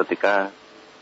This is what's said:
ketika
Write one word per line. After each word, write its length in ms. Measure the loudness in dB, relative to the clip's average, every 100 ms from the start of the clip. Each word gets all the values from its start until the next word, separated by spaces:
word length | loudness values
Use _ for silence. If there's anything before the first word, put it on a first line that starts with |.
ketika 480 | -2 0 0 0 -2 -8 -20 -20 -20 -20